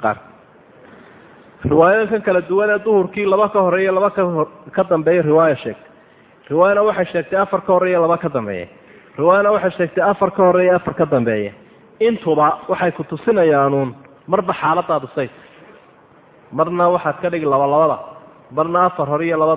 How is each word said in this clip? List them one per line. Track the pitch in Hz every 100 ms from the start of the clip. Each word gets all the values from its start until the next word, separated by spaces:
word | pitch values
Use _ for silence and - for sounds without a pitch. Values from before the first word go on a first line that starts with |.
qaar. | 110 104 - - _ _ _ - - - - - - - - -
Riwaayadan | - 151 170 220 208 220
kala | 196 180 170
duwan | 190 208
ee | 208
duhurkii | 214 208 185 208 202
laba | 196 208
ka | 208
horreeya, | 185 180 190
laba | 185 202
ka | 202
hor, | 180 165 156 - -
ka | - 180
dambeeya | 165 156 175
riwaaya | 151 156 160 135
sheegtay. | 117 104 - - _ _ _ _ -
Riwaayana | 151 185 202
waxay | 214 190 175
sheegtay | 170 160 190
afar | 196 190
ka | 190
horreeya, | 180 185 175
laba | 165 170
ka | 165
dambeeya. | 135 104 92 85 - - - - -
Riwaayana | 160 196 208
waxay | 208 185
sheegtay | - 170 - 180
afar | 196 190
ka | 196
horreeya, | 180 180 180 180
afar | -
ka | 147 156
dambeeya. | 139 117 107 101 - - - - -
Intuba | 226 226 170 151 151 156 -
waxay | 185 180
ku | -
tusinayaan | 156 160 - 208 165 143 139
uun | 139 131 113 - - -
marba | 190 180
xaaladaadu | - 156 170 175 156 135
say. | - 127 - - - - - _ _ _ _ _ _ _
Marna | 127 160 175 175
waxaad | 180 151 139
ka | 175
dhigi | 170 151
laba | 135 139
labada, | 147 160 120 - - - - -
marna | 131 165 175 180
afar | 180 143
hore | 151 165
iyo | 160
laba | 156